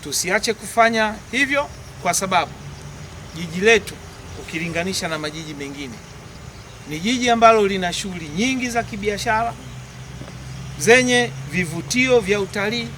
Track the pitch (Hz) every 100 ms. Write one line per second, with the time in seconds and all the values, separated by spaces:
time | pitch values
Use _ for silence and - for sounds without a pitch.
0 | 147 135 175 208 220 214 202 - 226 226
1 | 220 214 - 240 269 277 294 - - -
2 | 180 170 196 180 143 - - - - -
3 | - - - 160 175 170 208 220 - -
4 | - - - - 135 160 170 165 180 185
5 | 175 156 151 156 156 143 139 143 139 107
6 | - - - - - - - - - 151
7 | 185 254 247 233 226 226 196 196 180 170
8 | 202 175 160 151 247 262 247 233 226 214
9 | 208 202 233 220 233 226 - - - -
10 | - - - - - - - - - 247
11 | 254 247 240 - - 180 175 165 - 247
12 | 254 247 185 208 190 208 202 233 233